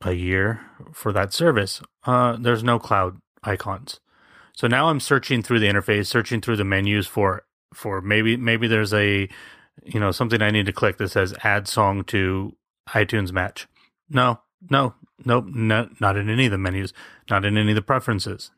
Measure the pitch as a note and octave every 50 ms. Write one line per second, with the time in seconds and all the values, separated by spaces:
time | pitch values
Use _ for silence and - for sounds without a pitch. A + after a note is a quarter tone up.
0 | - F#2 F2+ F2 F2+ F#2 F#2 F#2+ F#2+ G#2+ A2+ G#2+ - - - - - - - -
1 | - G#2+ G2 G2+ G2 G2+ - - E3 E3+ C#3 G#2+ G2 F#2+ - - - _ _ _
2 | _ B2 B2+ B2 B2 A#2+ A#2 A2+ A#2+ A#2+ A#2+ A2 A2+ B2 A#2+ A2+ - - A2 G2
3 | F#2 F2+ F#2+ - _ _ _ _ - A2 F#2+ - - G#2 G2 A#2 C3 - - -
4 | _ _ _ _ _ _ - - - _ _ - - A#2 A#2+ C3 D3+ E3 D#3 C3+
5 | - - C#3+ C3 - - C3+ A#2+ G#2+ - B2 A2+ G#2+ G2+ G2+ G2+ - - G#2 G#2
6 | G2+ - - A#2+ G#2+ - A#2+ A2 - - A2+ G#2 G2+ G2 G2 F#2+ G2 G2+ G#2 G#2
7 | G2 - - A2+ G2+ F#2+ - - _ _ _ _ _ _ - - - A2 G2 F#2+
8 | F#2 G2+ G#2 G#2+ A2 A2+ A#2 B2 B2 A#2 A2+ A2+ A#2+ A2+ A2+ G#2+ A2 G2+ G#2+ G#2
9 | G#2 G2+ G2+ G2 G2 F#2+ - - - - - - _ _ _ - _ - F#2+ A2
10 | G#2 G2 F#2 - B2 A2+ A#2 A2 G#2+ G#2 G#2+ G#2+ G2+ G2 G2 - B2 G#2 F#2 -
11 | G#2+ F#2 - G#2 F#2+ F#2 G2+ - - G#2+ G2+ G#2 G2+ - - A#2 G#2+ G2 F#2+ G2
12 | F#2+ - - G2+ F#2+ F#2 F#2+ F#2+ F#2+ G#2 - _ _ _ _ _ _ - - A2
13 | G#2 - - A2 G2 F2+ F#2 F#2 F2+ F2+ - - - _ _ _ _ _ _ _
14 | _ _ D3+ B2+ B2+ B2 A#2 - _ _ _ _ F#3+ F3 C#3+ C#3 C#3 A#2 - _
15 | - _ _ _ - B2+ A#2 B2+ A2 F#2 C#3+ A#2+ A2+ A2 A2 A2 A#2 - - _
16 | G#2+ G2 G2 G2+ G2+ G#2+ A2 B2 C3 A#2+ G2+ F#2+ F#2+ F#2 F#2 G2 G2 F#2+ - -
17 | - - - - _ - G#2+ G2 G2 G2+ G#2 G#2+ G#2+ G#2 G#2+ G#2+ G2+ - C3+ C3
18 | - - A2+ G2 - G2+ F#2+ - - - _